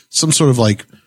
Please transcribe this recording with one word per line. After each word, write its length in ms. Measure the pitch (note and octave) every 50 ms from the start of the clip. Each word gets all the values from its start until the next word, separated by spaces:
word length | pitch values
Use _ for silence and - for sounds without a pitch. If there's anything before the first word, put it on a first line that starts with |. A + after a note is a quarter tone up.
| _ _
some 200 | - - - D#3+
sort 200 | - - D#3+ C#3
of, 80 | B2+ A#2+
like, 260 | A2+ G#2+ G#2 - - _ - - _